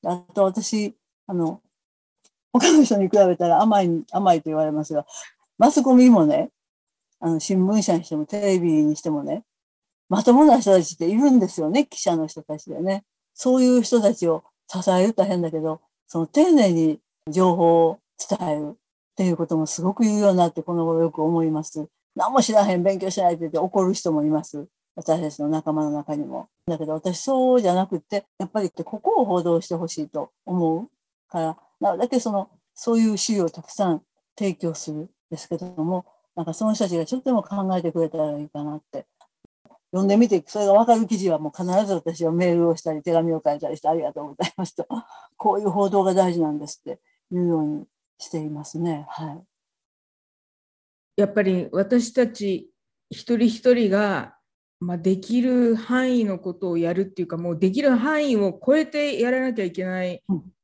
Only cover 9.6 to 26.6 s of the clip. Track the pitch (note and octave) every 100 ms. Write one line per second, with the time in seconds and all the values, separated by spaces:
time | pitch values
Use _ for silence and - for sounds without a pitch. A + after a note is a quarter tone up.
9.6 | _ _ _ _ _ G#3 G#3 B3 D4+ B3
10.6 | G#3+ F#3+ E3 - E3 G#3+ C#4+ B3+ F#3 -
11.6 | D#3 A3 D4 - - E3 D#3 - - D3+
12.6 | - - F3+ G3 _ _ _ - B3+ B3+
13.6 | B3+ B3 A3 A#3+ G#3 - E3+ D#3+ _ _
14.6 | _ F#3+ F3+ F#3 G3 A3+ G3 F3+ E3+ D#3+
15.6 | D#3 D#3 _ _ _ - E3 - F4 D#4
16.6 | G#3 E3 D#3+ D3+ _ _ - D#3 F#3 F3
17.6 | E3+ E3+ E3 - _ _ - G3 F3 D3+
18.6 | D3+ - _ _ _ - F#3 E3 E3 E3
19.6 | D#3 - F3 G3 A3+ G#3 G3+ F3+ E3+ E3+
20.6 | D#3+ F3 E3 E3 E3 D#3+ D#3 E3+ E3 D#3
21.6 | D#3 D#3 D3+ _ _ - G#3 C4 A3+ A3
22.6 | G3+ F3+ F3 G3 F#3+ F#3 F3+ E3+ E3 D#3
23.6 | F3+ G3 F#3 G3+ F3+ D#3 D3+ D#3 D3+ D3
24.6 | D3 _ _ - E3 D#3+ D#3 D3 D3 D#3
25.6 | D#3 D#3 D3+ D3 D3 D3+ C#3 C3 - _